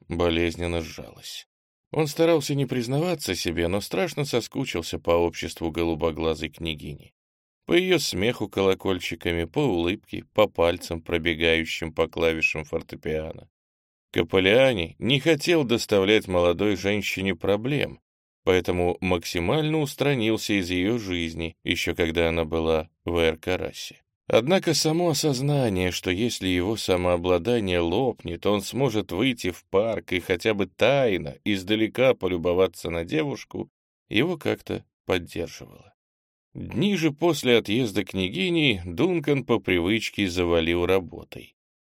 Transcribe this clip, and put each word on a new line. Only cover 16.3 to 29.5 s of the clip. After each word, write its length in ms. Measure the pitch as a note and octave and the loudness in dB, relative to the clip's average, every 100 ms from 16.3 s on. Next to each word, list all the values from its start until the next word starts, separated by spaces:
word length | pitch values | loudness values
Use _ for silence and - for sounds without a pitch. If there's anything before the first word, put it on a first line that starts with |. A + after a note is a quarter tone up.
| F2+ F2 E2+ G#2 F#2 | 2 4 4 0 0
женщине 580 | G2 G#2 F#2+ - G2 | 0 -2 -2 -2 -2
проблем, 640 | F2 F#2+ G#2 A#2+ C#3+ - - _ _ _ _ | -2 0 0 0 -2 -2 -6 _ _ _ _
поэтому 520 | - F#2 F2 F2+ F2 - | 2 2 2 0 0 0
максимально 800 | F2+ F2+ - F2 F2 D3+ D3+ D#3 | 0 0 -2 -2 0 0 0 -2
устранился 760 | C#3+ - C3+ C3+ A2 G#2+ - | -2 -2 0 2 0 0 0
из 160 | G2+ F2 | 0 0
ее 300 | F2+ F#2+ A#2+ | 0 0 0
жизни, 560 | G2 F2 E2 E2 E2 - | -2 -4 -4 -6 -8 -6
еще 320 | E2 F2 - E2 | -4 -2 -2 -2
когда 340 | E2 D#2+ E2 | 0 0 0
она 160 | E2 D#2 | 0 -2
была 440 | E2 D#2+ D#2+ D#2+ _ - | -2 0 0 -2 _ -4
в 120 | E2+ | 0
Эр-Карасе. 880 | E2 D#2 F2+ F#2 - - - - _ _ - | 2 0 -4 -4 -4 -10 -16 -18 _ _ 0
Однако 480 | A2+ B2+ F#3+ E3+ C#3+ | 2 4 0 2 0
само 340 | D#3 E3 F3 | 0 0 0
осознание, 800 | C#3+ D#3 B2 C#3+ C#3+ A#2+ F#2 F2+ | 0 0 0 0 0 0 0 -2
что 220 | - F#2+ | -2 -2
если 360 | F#2 A#2+ - F#2 | -2 -2 -2 -2
его 300 | F2+ F2+ F2+ | 0 0 -2
самообладание 1000 | - F2+ F2+ F2 F2+ F2 F2 A#2+ G2 F2 | 0 0 2 0 2 2 2 0 0 0
лопнет, 640 | E2+ G2 C3+ G2+ - E2+ G2+ | 0 0 0 -4 -8 -4 0
он 160 | G#2 | 0
сможет 500 | G2 A#2 C#3 G#2+ G2 | -2 -2 -2 -2 -2
выйти 380 | F2 C3 A#2+ | -2 -2 -2
в 160 | F#2 | -4